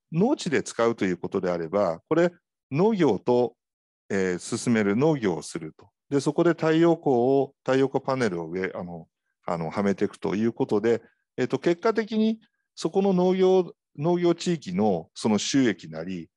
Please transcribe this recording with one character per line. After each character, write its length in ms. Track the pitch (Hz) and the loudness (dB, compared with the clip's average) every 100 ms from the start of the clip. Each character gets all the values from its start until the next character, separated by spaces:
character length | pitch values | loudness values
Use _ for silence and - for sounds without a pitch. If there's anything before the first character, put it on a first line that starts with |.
| _ | _
農 240 | 160 226 311 | 0 0 0
地 140 | - | -2
で 120 | 123 | -2
使 240 | - - 117 | -2 0 0
う 80 | 113 | 0
と 80 | |
い 80 | 98 | -2
う 40 | 87 | -2
こ 120 | - | -4
と 120 | 98 | -4
で 100 | 90 | -2
あ 80 | 87 | -4
れ 100 | 80 | -2
ば、 320 | 98 95 82 - | -2 0 -2 -2
こ 60 | 160 | 0
れ 160 | 175 175 _ _ - | 0 -2 _ _ -6
農 220 | 139 202 | -2 0
業 240 | 220 143 92 | 2 2 2
と、 360 | - 123 120 - _ _ _ _ - | 2 2 0 -4 _ _ _ _ -6
え 260 | 101 92 | -2 -2
ー、 40 | 90 | -4
進 340 | - 113 - | -6 -6 0
め 100 | 110 | 0
る、 140 | 101 107 | 2 2
農 200 | 156 147 | 0 0
業 200 | 104 80 | -2 -4
を 60 | |
す 160 | - - | -6 -10
る 160 | 80 - | -12 -16
と。 120 | - _ - | -20 _ -4
で、 120 | 139 | -2
そ 120 | 156 | 0
こ 120 | 147 | 2
で 60 | 170 | 2
太 240 | 165 160 | 2 2
陽 220 | 160 170 165 | 4 4 4
光 200 | 151 123 | 2 2
を、 380 | 123 139 135 _ | 4 2 0 _
太 120 | - 131 | 0 2
陽 120 | 135 | 2
光 160 | 135 | 0
パ 120 | - 131 | -2 0
ネ 120 | 117 | 0
ル 120 | 87 | -2
を 60 | 80 | -6
植 200 | 90 95 | -6 -6
え、 40 | |
あ 80 | - | -8
の、 240 | 90 85 85 _ _ _ - | -12 -14 -16 _ _ _ -8
あ 100 | 85 | -6
の、 140 | 80 | -4
は 120 | 104 | -2
め 120 | 101 | -2
て 100 | 95 | 0
い 40 | 101 | -4
く 100 | - | -4
と 160 | - | -4
い 100 | 98 113 | -2 -2
う 60 | |
こ 140 | - 135 | -2 -2
と 140 | 107 | 0
で、 220 | 113 113 - _ _ - | 2 0 -4 _ _ -6
え 80 | |
っ 20 | 127 | -4
と、 100 | - | -2
結 220 | 208 170 | -2 0
果 140 | 226 | 0
的 240 | 220 214 220 | -2 -2 0
に 220 | 220 220 _ _ _ | 0 -2 _ _ _
そ 160 | - 165 | -8 -4
こ 120 | 196 | 0
の 100 | 196 | 2
農 220 | 180 185 | 2 2
業、 400 | 190 185 185 170 - _ - | 4 4 4 2 -6 _ -4
農 200 | 156 175 | 0 2
業 160 | 170 | 2
地 200 | 170 180 | 2 0
域 180 | 165 - | -4 -2
の 340 | 90 107 87 - | 0 0 0 -4
そ 140 | - 117 | -4 0
の 100 | 104 | 0
収 300 | - 139 127 | 2 2 2
益 200 | 95 80 | 0 -6
な 140 | 80 | -12
り、 240 | 85 92 78 | -10 -10 -12